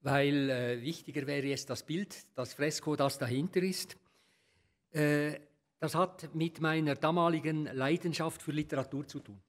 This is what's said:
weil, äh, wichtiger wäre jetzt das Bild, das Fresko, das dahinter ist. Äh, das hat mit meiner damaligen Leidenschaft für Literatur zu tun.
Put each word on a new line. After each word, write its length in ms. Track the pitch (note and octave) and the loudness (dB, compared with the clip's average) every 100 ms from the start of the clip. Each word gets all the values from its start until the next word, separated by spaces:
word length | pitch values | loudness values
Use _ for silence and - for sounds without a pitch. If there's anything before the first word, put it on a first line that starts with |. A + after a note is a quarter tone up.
weil, 480 | C3+ C#3 C#3+ C#3+ C3+ | 2 4 4 4 2
äh, 320 | B2+ B2 B2 | 0 0 -2
wichtiger 440 | B2 E3 - C#3+ C3+ | -4 -8 -6 -6 -2
wäre 200 | C#3+ C#3 | -2 -2
jetzt 240 | C3+ - | -2 -4
das 120 | A#2+ | -8
Bild, 440 | - D#3 G3+ - - | -4 -4 -4 -10 -14
das 180 | - B2 | -8 -8
Fresko, 420 | - D3 D3+ - | -2 -2 -2 -2
das 220 | D3 C#3 - | 2 2 2
dahinter 460 | B2 B2+ E3+ - | -2 0 0 0
ist. 340 | F#3 F#3 - - _ _ _ _ _ _ _ _ _ | 0 -2 -6 -12 _ _ _ _ _ _ _ _ _
Äh, 500 | D#3 D3 D3 D3 D3+ - _ _ _ | 0 4 4 2 -4 -14 _ _ _
das 140 | D#3+ | -2
hat 400 | E3 F3+ F3+ D#3 | 2 0 -2 -8
mit 260 | D#3+ E3 D#3+ | -2 -2 0
meiner 340 | D#3 D#3+ D3+ | 0 2 2
damaligen 680 | C#3 D#3 E3+ E3+ E3 D3+ D#3 | 2 2 4 4 4 2 0
Leidenschaft 800 | D3+ C3 C3 E3+ F3 D3 D#3+ - | -2 0 2 2 0 -2 -2 -4
für 100 | - | -4
Literatur 540 | D3+ D3+ C#3 C3 C#3 C#3+ | -2 -2 -2 -2 -4 -6
zu 140 | C#3+ | -10
tun. 200 | - G2+ | -12 -18